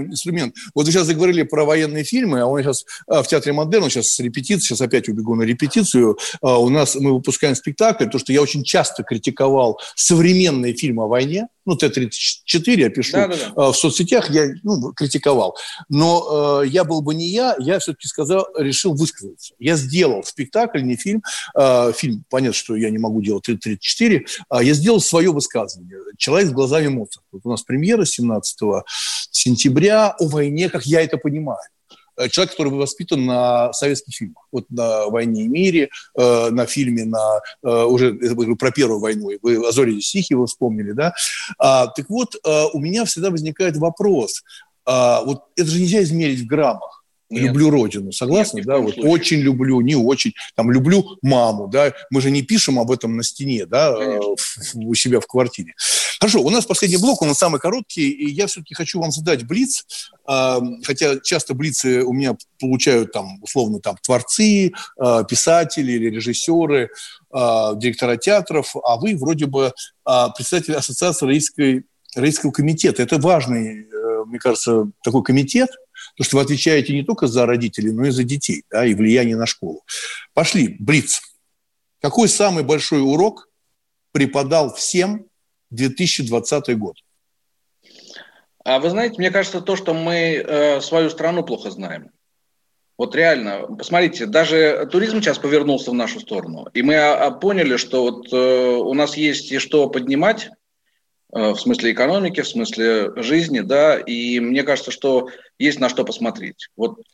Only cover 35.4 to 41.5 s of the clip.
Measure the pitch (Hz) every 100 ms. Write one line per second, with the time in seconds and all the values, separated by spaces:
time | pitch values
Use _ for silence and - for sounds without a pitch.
35.4 | 110 151 190 165 139 - - - 123 120
36.4 | 117 120 117 143 127 117 110 110 107 107
37.4 | - - 123 117 120 123 127 104 120 120
38.4 | 113 113 131 143 123 107 110 107 101 101
39.4 | 117 117 117 117 123 104 - 196 180 127
40.4 | 120 - 123 107 101 113 165 - - -
41.4 | -